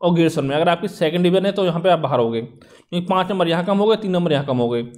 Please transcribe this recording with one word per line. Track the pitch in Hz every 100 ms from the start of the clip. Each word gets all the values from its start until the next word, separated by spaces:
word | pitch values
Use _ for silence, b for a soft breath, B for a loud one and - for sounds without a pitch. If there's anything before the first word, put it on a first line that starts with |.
और | 175
ग्रेजुएशन | 170 160 160 135
में | 143
अगर | 170
आपकी | 170 208
सेकंड | - 156 175
डिवीजन | 180 185 196
है |
तो | 196 185
यहाँ | 165
पे | 185
आप | 165
बाहर | 139 131
हो | 117
गए, | 113
क्योंकि | 117 - - - _ 175 180
पाँच | 185 185
नंबर | 196 170
यहाँ | 165 185
कम | 196
हो | 214
गए, | 220
तीन | 208
नंबर | 180 170
यहाँ | 143 143
कम | 127
हो | 120
गए, | 120 120